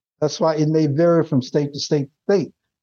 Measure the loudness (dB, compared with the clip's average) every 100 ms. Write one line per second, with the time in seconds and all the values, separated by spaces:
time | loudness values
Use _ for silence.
0 | _ -6 -4 -2 -2 0 0 2 0 2
1 | 2 2 2 -2 -2 -2 -4 -6 -4 -4
2 | -4 _ -2 -2 -2 -10 _ _